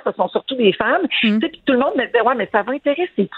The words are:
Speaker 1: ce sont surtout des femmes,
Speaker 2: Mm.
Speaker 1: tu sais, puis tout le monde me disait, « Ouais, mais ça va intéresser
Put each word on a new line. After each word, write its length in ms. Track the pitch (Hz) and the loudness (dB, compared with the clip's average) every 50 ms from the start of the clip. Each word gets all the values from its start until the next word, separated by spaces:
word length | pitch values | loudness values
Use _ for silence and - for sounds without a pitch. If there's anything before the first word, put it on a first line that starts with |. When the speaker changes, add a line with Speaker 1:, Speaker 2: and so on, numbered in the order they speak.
| - | -2
Speaker 1:
ce 80 | 214 | -4
sont 160 | - - 180 - | -2 -2 -2 -2
surtout 280 | - 208 - - 262 | -4 -6 -6 -4 -2
des 160 | 254 226 190 - | 2 2 2 2
femmes, 320 | - 214 233 302 370 349 - - - | 2 0 0 0 0 0 -2 -2 0
Speaker 2:
Mm. 160 | 233 214 208 220 | 0 0 0 0
Speaker 1:
tu 20 | |
sais, 80 | 277 330 | -2 -4
puis 140 | - - - | -6 -4 -2
tout 80 | 277 | 0
le 60 | 254 240 | 2 2
monde 160 | 269 339 440 | 2 0 0
me 80 | - 226 | -2 -2
disait, « 160 | - - 240 220 | 0 0 2 2
Ouais, 80 | 247 269 | 2 0
mais 140 | 226 190 - | 0 -2 -2
ça 100 | - 208 | -2 -2
va 100 | 202 233 | -2 -2
intéresser 580 | 269 285 - 285 285 349 359 - _ - 196 - - | -4 -4 -2 -2 -2 -2 -2 -4 _ -4 -4 -4 -4